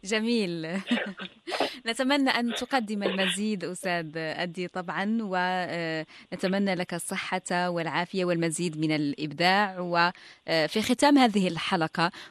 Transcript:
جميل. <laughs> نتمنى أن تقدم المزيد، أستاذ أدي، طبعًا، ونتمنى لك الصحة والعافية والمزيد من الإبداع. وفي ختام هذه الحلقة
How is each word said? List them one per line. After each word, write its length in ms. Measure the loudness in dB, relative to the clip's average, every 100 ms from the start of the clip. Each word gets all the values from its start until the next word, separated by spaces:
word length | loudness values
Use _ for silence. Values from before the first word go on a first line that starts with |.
| -4
جميل. 600 | -2 2 2 0 -2 -4 -6 -2 -2 -4 -10 -14
<laughs> 600 | -14 -6 -2 -2 -4 -6
نتمنى 420 | -2 2 4 4
أن 240 | 2 0
تقدم 500 | -2 -2 -2 0 -2
المزيد، 600 | 0 0 0 0 -2 -2
أستاذ 540 | -6 -6 -4 -2 -4 -6
أدي، 500 | -6 -4 -6 -6 -6
طبعًا، 500 | -6 -6 -4 0 0
ونتمنى 1500 | 0 0 0 0 -2 -4 -4 -4 -6 -14 -14 -4 0 2 2 0
لك 180 | -2
الصحة 760 | -6 -6 -6 -4 -4 -2 -2 0
والعافية 560 | -2 -2 -2 -2 0 0
والمزيد 520 | 2 0 0 -2 0
من 140 | 0
الإبداع. 880 | 2 0 -2 -4 0 2 4 2 -2
وفي 1040 | -2 2 2 0 -14 -12 -2 0 2 0
ختام 360 | 0 4 8 8
هذه 300 | 8 6 2
الحلقة 640 | 0 -2 0 0 0 0 -2 -10